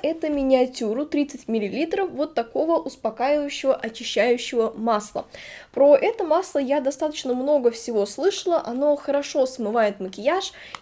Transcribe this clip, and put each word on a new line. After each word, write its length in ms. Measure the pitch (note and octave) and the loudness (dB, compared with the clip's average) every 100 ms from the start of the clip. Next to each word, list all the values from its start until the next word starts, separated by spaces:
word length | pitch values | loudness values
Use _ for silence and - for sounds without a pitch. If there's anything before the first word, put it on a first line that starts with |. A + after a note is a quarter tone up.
это 280 | D4 D#4+ D#4 | 0 -2 -2
миниатюру 760 | D4 C4+ C4 B3+ B3+ A3 A3+ | 0 4 4 4 0 -4 -2
тридцать 440 | D4+ D4 C#4+ - - | -2 -2 -2 -4 -4
миллилитров 600 | A3+ G#3 A3 E4 F#4+ F#4+ | -2 -2 -2 -2 -2 -2
вот 200 | B3 D#4 | -4 -4
такого 440 | - A3+ - D#4+ E4 | -2 -4 -2 0 0
успокаивающего, 960 | D#4+ - A3 A3 B3+ D4 C#4+ C#4+ C4+ | -2 -6 -6 -2 0 0 -2 -2 0
очищающего 1000 | B3+ A#3 A3+ A#3 - A#3+ A#3+ - A#3+ A3+ | 0 -2 -8 -4 0 2 2 0 -2 -2
масла. 520 | - A3+ G#3+ G#3 - - - - - - | -2 0 0 -2 -8 -10 -16 -18 -20 -10
Про 240 | - C#4 | 4 8
это 300 | D4 G4 A4+ | 8 6 0
масло 340 | F4+ D#4+ F#4+ D4 | 0 0 2 -2
я 220 | C4 C#4+ | 0 0
достаточно 540 | C4+ C#4+ D#4 D4+ C4+ | 0 -2 -4 -4 -4
много 360 | B3+ C4+ D4 A#3+ | -2 2 4 4
всего 360 | A#3 - A3 G3+ | 0 -2 0 -2
слышала, 560 | - E4 G4+ - E4+ | 0 0 0 0 0
оно 320 | - B3 D4 C#4+ | 0 0 0 0
хорошо 480 | - C#4+ C#4+ D4+ | 0 -2 0 0
смывает 560 | C4 C4 G#3+ A#3 G#3+ G3+ | 0 0 -2 2 0 0
макияж, 540 | F#3 F#3+ A3+ F4+ F#4 - - - | -8 -4 0 0 -4 -10 -18 -12